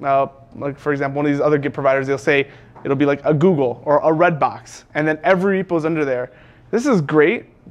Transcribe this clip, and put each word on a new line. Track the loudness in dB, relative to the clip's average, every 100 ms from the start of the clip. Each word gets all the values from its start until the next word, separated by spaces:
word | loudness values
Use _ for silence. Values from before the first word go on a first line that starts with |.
uh, | -2 0 0 -6 -20 -10
like, | -10 -6
for | -6
example, | -4 -4 -2
one | -2
of |
these | 0
other | 2 0
Git | -2
providers, | -2 0 0 -2
they'll | -2
say | 0 0 0 -8 -20 -14
it'll | -4 0
be | 0
like | 0
a | 0
Google | 2 2 2 -2 -4 0
or | 2
a | 2
Redbox, | 2 0 0 -4 -4 -18 -20 -10
and | -4 -2
then | -2
every | 2 2 2 -2
repo | -2 -2
is | -2
under | -2
there. | -2 -4 -6 -14 -20 -20 -6
This | -2 2
is | 0
great, | 2 2 2 2 -8 _ -14